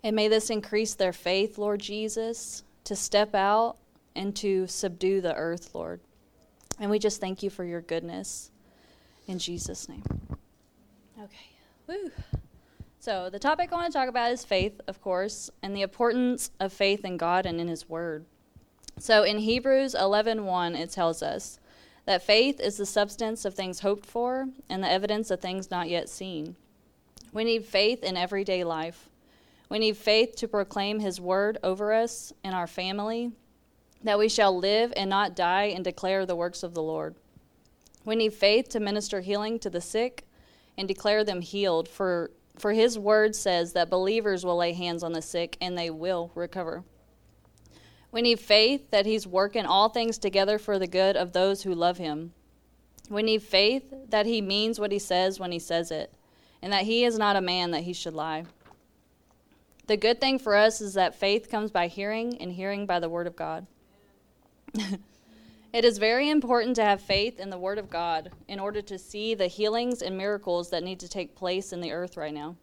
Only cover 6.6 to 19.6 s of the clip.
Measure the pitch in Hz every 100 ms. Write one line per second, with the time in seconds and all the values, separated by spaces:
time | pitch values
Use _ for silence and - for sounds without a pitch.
6.6 | _ - 202 214 208 202 190 190 196 190
7.6 | 175 170 170 165 170 180 196 - - _
8.6 | _ _ _ _ _ _ - 180 170 175
9.6 | - 185 - 269 - - - - _ _
10.6 | _ _ _ _ _ - 202 - - _
11.6 | _ _ - 381 359 - - - - -
12.6 | _ _ - _ - 196 180 196 269 311
13.6 | 349 349 349 285 254 240 240 240 - 190
14.6 | 196 208 - 190 196 180 202 - - -
15.6 | 196 202 196 - 240 240 247 247 - -
16.6 | 196 - 196 202 202 175 165 180 185 170
17.6 | 170 160 - 165 170 156 165 _ _ -
18.6 | _ _ - - - 214 202 214 214 247